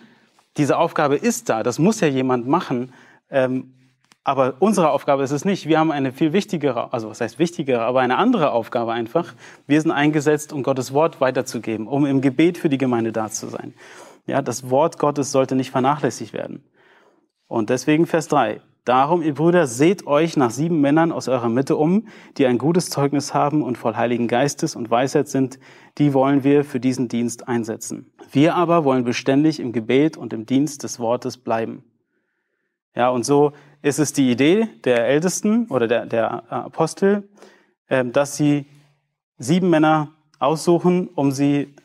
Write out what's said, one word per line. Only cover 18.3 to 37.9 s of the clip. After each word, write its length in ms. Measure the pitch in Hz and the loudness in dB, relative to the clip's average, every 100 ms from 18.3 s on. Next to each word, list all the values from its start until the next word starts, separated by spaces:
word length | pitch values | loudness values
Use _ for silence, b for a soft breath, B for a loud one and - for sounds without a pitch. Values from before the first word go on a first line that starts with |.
| 147 110 110 - _ - | 0 0 -4 -14 _ 0
„Darum, 360 | 127 139 175 | 2 2 0
ihr 120 | 156 | 0
Brüder, 320 | 135 165 175 147 | 0 2 4 2
seht 400 | 117 160 196 - | 2 2 2 0
euch 300 | 143 165 160 | 0 2 2
nach 120 | 123 | 0
sieben 300 | 117 165 170 | 0 -2 2
Männern 320 | 143 156 165 | 2 4 2
aus 160 | 139 120 | -2 -4
eurer 220 | 127 117 | -2 0
Mitte 260 | 117 139 151 | -2 0 0
um, 300 | 151 196 B B B - | 2 0 B B B -2
die 80 | 131 | 0
ein 100 | 117 | 2
gutes 300 | 143 175 - | 2 0 -2
Zeugnis 440 | - 139 143 - | -2 0 -2 -2
haben 280 | 143 143 151 | -2 0 0
und 140 | 123 117 | -2 -4
voll 200 | 123 110 | -4 -2
Heiligen 320 | 117 120 117 | -2 0 0
Geistes 480 | 120 147 - 160 - | 0 0 -2 -6 -6
und 140 | 110 | -2
Weisheit 380 | 117 139 151 139 | 0 0 0 0
sind. 300 | 135 127 - B B B - | -2 -2 -4 B B B 0
Die 160 | 147 | 2
wollen 300 | 135 135 143 | 4 2 2
wir 200 | 135 143 | 4 2
für 160 | 147 127 | 2 -2
diesen 280 | 127 127 120 | -2 -2 -2
Dienst 380 | 117 120 - - | -2 -4 -6 -6
einsetzen. 640 | 120 110 107 - - - _ - | -4 -4 -8 -10 -14 -14 _ -4
Wir 220 | 139 160 | 2 2
aber 300 | 165 165 170 | 2 2 2
wollen 200 | 143 131 | 2 0
beständig 560 | 120 120 - 139 156 151 | 0 -2 0 2 2 0
im 120 | 127 | -4
Gebet 440 | 117 113 131 156 156 | -6 0 2 2 -2
und 160 | 120 | -10
im 140 | 117 107 | -10 -2
Dienst 360 | 131 147 - | 0 0 -4
des 160 | 117 - | -12 -6
Wortes 380 | 113 120 127 - | -2 -2 -4 -10
bleiben.“ 480 | - 113 113 117 - _ _ _ _ _ _ _ _ _ _ - | -6 -4 -4 -10 -18 _ _ _ _ _ _ _ _ _ _ -2
Ja, 120 | 123 | 0
und 160 | 127 | 0
so 280 | 113 143 147 143 B B | 2 4 2 0 B B
ist 160 | 147 139 | -4 0
es 140 | 139 | -2
die 180 | - 131 | 2 2
Idee 380 | 120 143 202 220 - | 4 4 2 0 -4
der 220 | 131 120 117 | 0 2 2
Ältesten 600 | 143 180 - 214 226 226 | 2 0 -2 0 0 0
oder 200 | 131 113 | -2 0
der, 180 | 117 - | 0 0
der 440 | 113 110 - - | -2 -2 -4 -8
Apostel, 800 | 123 - - 160 - 196 202 202 b b b b b _ | -10 -10 -4 -4 0 0 0 -4 b b b b b _